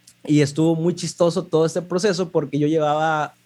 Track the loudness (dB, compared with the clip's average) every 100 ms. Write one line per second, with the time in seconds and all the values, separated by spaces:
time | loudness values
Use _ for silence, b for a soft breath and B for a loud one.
0 | _ _ 0 2 2 2 0 2 0 -2
1 | -4 0 0 0 0 0 0 -2 -4 -2
2 | 0 0 -2 -2 -2 0 0 2 2 0
3 | 0 -2 -4 -10